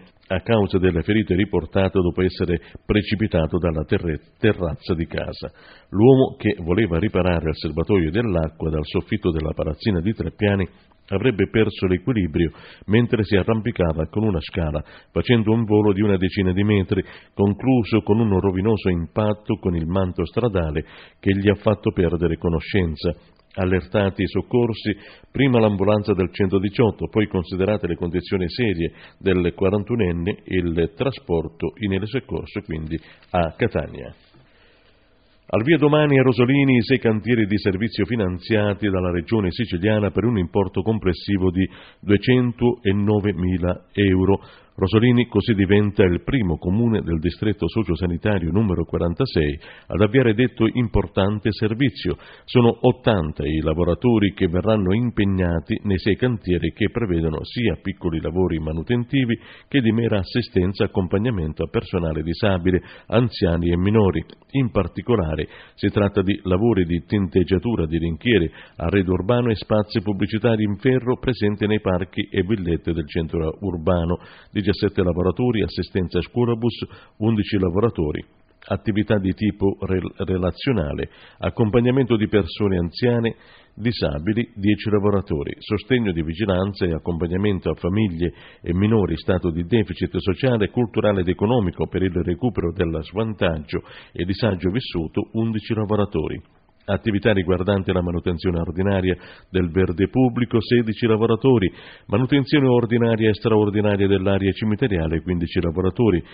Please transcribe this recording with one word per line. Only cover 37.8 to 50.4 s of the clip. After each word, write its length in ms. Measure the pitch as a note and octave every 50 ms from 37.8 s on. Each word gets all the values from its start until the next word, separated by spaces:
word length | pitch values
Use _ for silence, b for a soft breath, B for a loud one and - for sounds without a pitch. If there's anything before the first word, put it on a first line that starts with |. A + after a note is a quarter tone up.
| A2+ G#2+ - - G2
finanziati 880 | E2+ B2 A#2 G2 F2+ F2+ F2 - - A2+ G#2+ G#2 G#2 G2 - G#2+ G2+
dalla 200 | F#2 F#2 F#2 F2+
Regione 400 | F2 F2 D#2+ - A2+ A2 F#2+ F2
Siciliana 600 | - - - - F#2 E2+ F#2 G#2+ G#2+ G#2+ G#2 F#2+
per 140 | - F#2+ F#2+
un 120 | A#2+ A#2
importo 460 | G2 F2 - - G2+ F#2+ F#2 - G2
complessivo 680 | D#2 G#2+ A2+ G2+ - F#2 E2+ - - - G2+ F#2 F#2 F#2
di 160 | E2+ F#2+ F#2 B B B B B B B
duecentonovemila 1800 | - F#2+ G#2 G2 - B2+ B2+ B2+ B2 A#2+ A2+ - A#2+ A#2+ - - - G2 G2 G2+ G2+ G#2+ G#2+ G#2 F#2+ G#2 F#2+ D#2+ F#2 F#2 F#2 E2+ E2+ F2 F2+ - - _
euro. 460 | - G2+ G2+ F#2+ F#2 F#2 F#2 F#2 G2 B B B B B B B B -
Rosolini 480 | G2 E2+ G#2+ A2 A#2 B2+ A#2+ B2 A#2+
così 280 | - - G2+ F#2 A2+ A2
diventa 500 | F#2+ G2 F2 G2+ G#2 G#2 G2+ F2+ - G2+
il 180 | F2+ F2 F2
primo 360 | - - C#3 C3 G2+ F2 D#2 C#2+
comune 420 | - F2+ F#2+ A2+ A#2+ A#2 A2 G2
del 180 | - E2 E2+ D#2+
distretto 480 | D#2 F2 - - G#2+ G#2+ G2 - E2
sociosanitario 840 | D#2+ - A2+ G#2 - E2 E2 F#2+ F2 E2+ E2+ - G#2+ G#2 F#2 E2 D#2+
numero 340 | E2+ G#2+ A2+ G2 F2 E2 E2
quarantasei 720 | - E2+ E2+ F2 E2+ D#2+ - C3+ - - E2+ D2+ D2 C#2+ B B B B B B
ad 160 | - - F2+
avviare 320 | G#2+ G2+ A2+ C3+ B2 A2+ G#2
detto 340 | A2